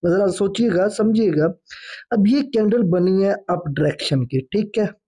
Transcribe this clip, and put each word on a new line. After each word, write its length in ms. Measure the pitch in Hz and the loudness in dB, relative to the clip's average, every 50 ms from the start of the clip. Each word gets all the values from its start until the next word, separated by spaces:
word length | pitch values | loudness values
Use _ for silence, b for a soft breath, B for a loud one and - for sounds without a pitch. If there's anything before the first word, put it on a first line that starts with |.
| - | 0
ज़रा 240 | 175 170 190 202 190 | 0 0 2 0 0
सोचिएगा, 580 | 180 - 202 196 196 - 233 233 180 170 185 208 | 0 0 -2 -2 0 0 0 0 2 0 0 0
समझिएगा। 560 | 214 - 220 220 226 220 226 202 160 147 151 170 185 _ _ B B B B B B B B B - | 0 0 0 2 2 2 2 2 2 2 0 0 -2 _ _ B B B B B B B B B 0
अब 140 | 220 196 208 | 2 2 4
ये 140 | 247 285 277 277 - | 4 2 0 0 0
candle 300 | 226 214 208 214 240 233 175 | 0 2 2 2 2 2 2
बनी 320 | 165 180 175 185 190 190 196 | 2 2 2 2 2 2 2
है 100 | 196 202 196 - - | 2 0 -2 -4 -6
up 180 | 180 170 156 156 | -6 -4 -4 -6
direction 540 | 139 151 156 147 147 - - - 143 135 123 | -4 0 0 0 -2 -2 -4 -2 -2 -2 -2
की, 180 | 120 - 131 127 | 0 -2 -4 -4
ठीक 340 | - - 202 214 208 - 226 | -2 -2 -2 -2 -2 -2 -2
है? 120 | 214 190 - _ _ | -2 -2 -4 _ _